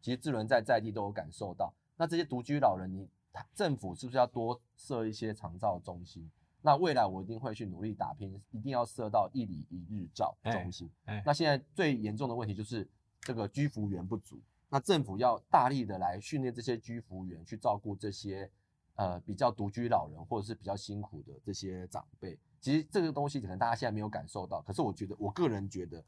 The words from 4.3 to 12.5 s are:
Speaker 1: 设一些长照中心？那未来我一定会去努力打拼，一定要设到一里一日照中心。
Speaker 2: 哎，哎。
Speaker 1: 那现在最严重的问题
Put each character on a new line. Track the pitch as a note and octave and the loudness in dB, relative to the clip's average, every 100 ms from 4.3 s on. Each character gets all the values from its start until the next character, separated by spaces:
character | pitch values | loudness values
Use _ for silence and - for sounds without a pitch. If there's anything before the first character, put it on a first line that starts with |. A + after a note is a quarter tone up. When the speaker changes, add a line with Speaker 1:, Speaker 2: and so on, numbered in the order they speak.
| B2 A2+ A#2+ _ _ | 4 -2 -2 _ _
Speaker 1:
设 | - B2+ A2 | -4 -2 -2
一 | |
些 | G#2+ A2+ | -2 -4
长 | G#2+ E2+ F2 | -4 -8 -2
照 | G2+ F2+ | 0 0
中 | F2 F2 | -4 -10
心？ | F2+ - E2 _ _ _ | -10 -14 -16 _ _ _
那 | D#3 C#3+ | 6 6
未 | F3 | 6
来 | C3 G#2 | 6 4
我 | F#2+ | 2
一 | F#2+ | -6
定 | A2+ | -6
会 | B2+ G#2+ | -6 -6
去 | G#2+ | -6
努 | F2 | -6
力 | G#2+ | -6
打 | G#2 - | -4 -4
拼， | D2 G2 G2 - | -4 -10 -10 -12
一 | A#2 | -8
定 | A#2 | -2
要 | C3 A#2+ | 0 0
设 | - A2 | -2 2
到 | G#2+ F#2+ | 4 4
一 | C3 A2 | 0 -4
里 | D#2+ C#2+ | -4 -8
一 | F2+ E2+ | -10 -8
日 | G#2 F2 | -6 -6
照 | - G2+ - | -2 -4 -2
中 | A2 A2+ F2+ | -2 -2 -2
心。 | F2 E2+ - - | -6 -10 -14 -8
Speaker 2:
哎， | G#2+ | -4
哎。 | G2+ | 2
Speaker 1:
那 | |
现 | D3 E3 | 4 4
在 | C#3 - | 2 0
最 | - E3+ B2+ | 2 2 4
严 | G#2+ G#2+ | 0 -2
重 | C3+ | -2
的 | A#2 | -2
问 | |
题 | A2 | -2